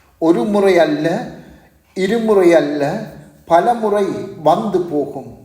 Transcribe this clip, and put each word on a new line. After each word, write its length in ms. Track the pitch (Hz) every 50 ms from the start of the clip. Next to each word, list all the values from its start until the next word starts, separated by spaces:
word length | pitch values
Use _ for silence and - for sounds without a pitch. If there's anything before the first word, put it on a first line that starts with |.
| _ _ _ -
ஒரு 260 | 165 165 175 226 233
முறை 360 | 214 202 208 196 190 185 170
அல்ல, 480 | 160 151 147 147 156 165 180 226 262 - - - - - - - _ _ _ _ _ _ -
இருமுறை 600 | 196 185 196 226 233 220 220 214 196 180 170 170
அல்ல, 520 | 156 147 143 147 147 143 147 180 226 220 - - - - - _ _ _
பல 280 | - 165 170 196 233 240
முறை 320 | 233 220 208 202 208 196 175 - - - - - - 151
வந்து 380 | 147 170 196 - 208 185 175
போகும். 560 | - 170 147 147 135 - - 139 120 113 113 -